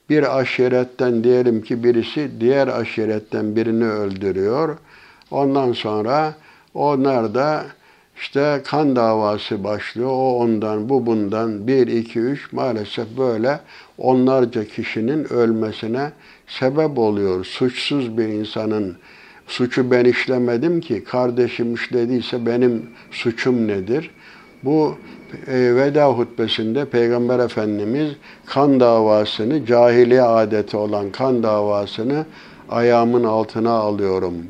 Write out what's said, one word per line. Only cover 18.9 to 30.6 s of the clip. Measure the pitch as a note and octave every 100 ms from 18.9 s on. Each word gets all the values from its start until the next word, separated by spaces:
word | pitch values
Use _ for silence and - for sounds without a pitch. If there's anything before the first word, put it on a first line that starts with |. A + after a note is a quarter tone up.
| E2+ - - - - -
"Suçu | - B2 C#3+ B2+
ben | B2
işlemedim | B2 A#2 - B2+ A#2+ A#2 D#3+ E3+
ki, | - G#2
kardeşim | - B2+ B2 B2 A#2+ - A#2
işlediyse | A#2 - B2 A#2 B2 A2+ B2+ A#2
benim | A#2+ B2 A2+ - - -
suçum | - A#2+ A2+ C3 B2 G#2+
nedir?" | G2 F#2+ C#3 E3+ - - - - -
Bu, | C3 D#3 D3 D3+ - - - - -
e, | B2+ B2 B2
veda | C#3 D3 C#3+
hutbesinde | A#2 A#2 - A2 - A2 B2
Peygamber | C#3 A#2+ A#2 A#2+ A#2+ B2
Efendimiz | A#2 A2+ G#2+ G#2 G#2 C#3 D3+ C#3 - - -
kan | C3+ C#3+ C3
davasını, | A#2+ A2+ A2 G#2+ G#2 - A2 D#3 A#2
cahiliye | A#2+ A#2+ A#2+ A#2+ B2+
adeti | A#2+ A2+ G#2+ G#2+